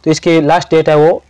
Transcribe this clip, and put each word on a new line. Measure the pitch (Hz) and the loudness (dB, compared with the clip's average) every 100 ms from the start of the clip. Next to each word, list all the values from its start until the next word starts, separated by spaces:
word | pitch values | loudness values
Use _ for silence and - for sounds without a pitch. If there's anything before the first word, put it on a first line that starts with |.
तो | 160 | -4
इसकी | 156 175 165 | -4 0 0
last | 147 170 - | 0 -2 0
date | 160 156 | -2 0
है | 151 | 2
वो | 156 - - | 2 0 -6